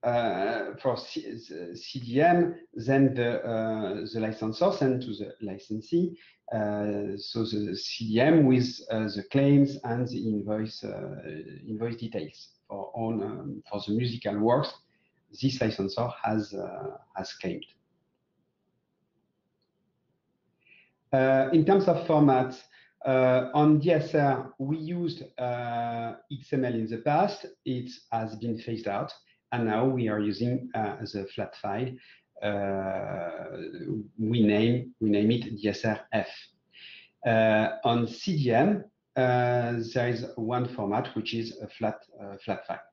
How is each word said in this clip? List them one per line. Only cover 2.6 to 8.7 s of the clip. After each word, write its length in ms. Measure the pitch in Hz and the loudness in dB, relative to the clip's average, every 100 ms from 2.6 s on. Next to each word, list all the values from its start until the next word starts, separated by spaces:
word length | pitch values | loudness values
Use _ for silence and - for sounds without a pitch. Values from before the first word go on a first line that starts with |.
| - | -12
then 400 | - 110 135 135 | -10 0 4 4
the, 260 | 120 120 120 - | 4 0 0 -2
uh, 500 | 113 110 110 104 104 107 | -2 -2 -2 -4 -4 -6
the 80 | 110 | -4
licensor 520 | 110 107 110 110 185 | -4 -2 -6 0 0
send 300 | 196 135 127 | 2 0 0
to 60 | 127 | -4
the 260 | 101 95 - | -8 -10 -10
licensee, 760 | 107 95 - 107 - 170 180 170 - _ - | -10 -12 -10 -10 -2 0 0 -4 -20 _ -8
uh, 640 | 113 104 104 104 104 101 101 | -4 -2 -2 -2 -4 -4 -8
so 280 | - 117 110 | -8 -4 -4
the 300 | 107 101 98 | -2 -4 -6
C 340 | - - 113 | -8 -8 0
D 100 | 110 | 4
M 280 | 139 165 139 | 6 8 8
with, 340 | 127 123 | 6 2